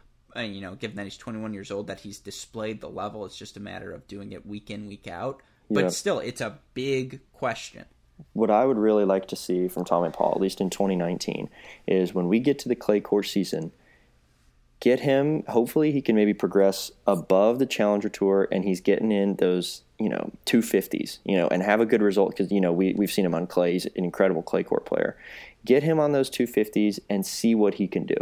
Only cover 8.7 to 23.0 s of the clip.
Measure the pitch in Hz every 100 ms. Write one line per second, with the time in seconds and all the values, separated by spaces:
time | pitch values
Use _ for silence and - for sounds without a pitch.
8.7 | 117 110 107 98 95 95 95 - 90 92
9.7 | - 90 87 85 - - - 95 - 95
10.7 | - 98 92 87 90 - - - - -
11.7 | - - 95 90 92 87 110 135 139 123
12.7 | 120 - 104 - 104 98 101 92 - -
13.7 | - _ _ _ _ _ _ _ _ _
14.7 | _ 120 127 139 135 143 156 - 117 123
15.7 | 156 151 143 135 110 104 101 95 98 98
16.7 | 95 - - - 95 78 95 107 123 131
17.7 | - 104 104 101 - 98 98 95 95 98
18.7 | 95 - 98 110 104 101 - 90 90 87
19.7 | - - _ 107 50 50 - - 120 113
20.7 | 98 - - - - - 98 85 90 98
21.7 | 107 113 113 104 98 95 - 92 101 90
22.7 | 85 95 -